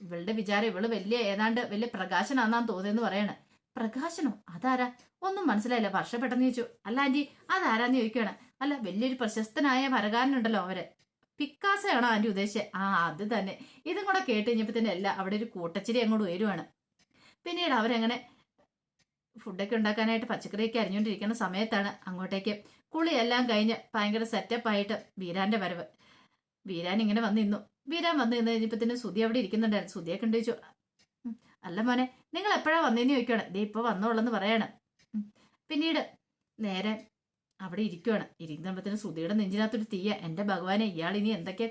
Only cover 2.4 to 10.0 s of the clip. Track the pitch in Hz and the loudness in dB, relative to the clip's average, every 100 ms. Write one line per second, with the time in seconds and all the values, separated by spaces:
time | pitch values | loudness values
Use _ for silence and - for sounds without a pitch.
2.4 | 220 233 226 185 202 220 226 196 202 - | 2 2 0 -2 0 0 0 0 -2 -4
3.4 | _ _ _ 233 226 254 330 370 277 - | _ _ _ -6 -4 -2 -6 -2 -2 -2
4.4 | - 170 - 254 247 - - - 381 392 | -10 -4 0 0 0 -6 -20 -8 -4 0
5.4 | 330 208 240 240 196 190 156 240 247 254 | 2 2 2 0 0 0 -2 -2 0 2
6.4 | 254 247 233 - 202 254 277 285 285 - | 2 2 -4 -8 -4 0 2 2 0 -6
7.4 | - 381 311 220 247 262 220 240 202 - | -2 0 2 2 4 2 2 0 -2 -4
8.4 | - - 277 285 190 196 254 254 214 220 | -14 -4 -2 -2 -2 0 0 0 -2 -2
9.4 | 220 - 285 254 269 262 | -4 0 2 4 2 2